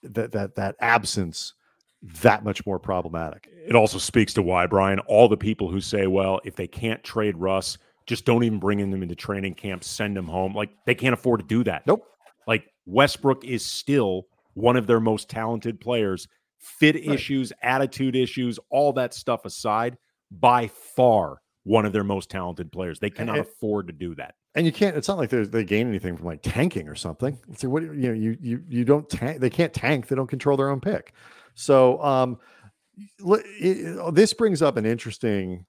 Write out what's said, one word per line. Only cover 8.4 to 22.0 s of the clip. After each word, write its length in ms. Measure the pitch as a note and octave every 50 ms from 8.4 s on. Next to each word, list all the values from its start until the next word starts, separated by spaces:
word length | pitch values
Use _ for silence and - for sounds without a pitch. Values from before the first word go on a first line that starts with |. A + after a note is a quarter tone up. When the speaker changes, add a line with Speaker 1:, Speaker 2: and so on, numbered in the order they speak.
| A#2+
Speaker 2:
even 160 | A#2 A2 G2+
bring 220 | F#2+ G2+ G#2 G2+
him 220 | G2+ G2 G2 F#2+ F#2+
into 120 | F2 E2+
training 420 | - - - G#2 G2 F#2+ G2 F2
camp, 280 | - - G2+ F#2+ - -
send 320 | - - - - G2+ G2+
him 120 | G2 F2+ D#2+
home." 260 | E2 F#2 F#2+ F#2+ G2
Like, 160 | G#2+ G#2+ G#2 _ _ _
they 80 | - B2
can't 180 | - B2 C3 A#2+
afford 280 | - - B2+ A#2+ G#2+
to 60 | F#2+
do 160 | - G#2+ A#2 B2
that. 220 | G#2+ F2 D2 -
Speaker 1:
Nope. 200 | C3+ F#3+ G#3+ - _ _ _ _ - _ _ _
Speaker 2:
Like, 260 | - A2+ G#2+ - _ _ _ _
Westbrook 580 | - F#2 A2+ C#3 C#3 - - - C#3 C3 C3 C3
is 220 | A#2+ B2+ A2+ -
still 600 | - - - - - C#3+ C#3+ A#2 G2 F#2 F#2+ F#2+ _ _ _ _ _ _
one 220 | - G#2+ A#2+ B2
of 100 | B2+ A2
their 120 | G2+ A#2+ A2+
most 300 | A2+ A2+ A2 G#2 - _
talented 500 | - A2+ A2 A2+ A#2 A2 - A#2 A2+ -
players. 480 | - A#2+ B2 A#2 G#2+ G2 F#2+ F2 - _ _ _ _ _ _ _
Fit 360 | - - - - D#3 D3+ D3+
Speaker 1:
Right. 140 | D#3 - D3+
Speaker 2:
issues, 460 | D3 C3 - - C#3 C3+ C3 A2 - _ -
attitude 520 | A#2+ B2+ C3+ C#3 C3 - - C3+ C3 B2
issues, 440 | C3 B2+ A#2+ - C3 B2+ A#2+ A2+ - - _
all 240 | - C3 C#3+ D3 C3
that 220 | C3 B2+ A#2+ -
stuff 320 | - - - A#2+ A2 -
aside, 500 | G#2 - - - A#2+ G#2 A2 A#2 B2 B2 _ _ _ _ _ _ _
by 380 | G2+ F2 - B2 B2 B2 A#2 G#2+
far 720 | - - - - - - B2+ B2 A2+ G#2 F2 D2 C2+ _ _ _ _ _ _
one 220 | F2+ G#2 A2+ G#2+
of 80 | G#2+ F#2+
their 100 | G#2+